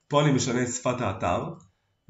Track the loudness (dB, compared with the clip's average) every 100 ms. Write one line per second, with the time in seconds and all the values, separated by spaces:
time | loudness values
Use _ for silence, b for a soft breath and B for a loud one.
0 | -2 2 4 4 2 0 -2 -2 -2 -2
1 | -4 -2 -2 -2 -4 -12 -18 _ _ _